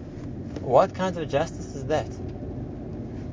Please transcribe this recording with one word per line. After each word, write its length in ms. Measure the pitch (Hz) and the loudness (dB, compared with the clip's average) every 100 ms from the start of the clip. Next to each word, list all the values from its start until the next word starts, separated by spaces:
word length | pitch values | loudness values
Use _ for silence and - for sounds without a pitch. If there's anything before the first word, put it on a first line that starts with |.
| - - - - - - | -8 -8 -8 -8 -8 -6
What 340 | 135 131 185 | 6 8 8
kind 220 | - 185 170 | 4 -2 0
of 140 | 139 | 0
justice 440 | 135 160 - - | 2 0 -4 -8
is 120 | 143 131 | -6 0
that? 240 | 151 110 - - - - - - - - - - - - | 0 0 -6 -8 -8 -8 -6 -8 -8 -8 -8 -8 -8 -8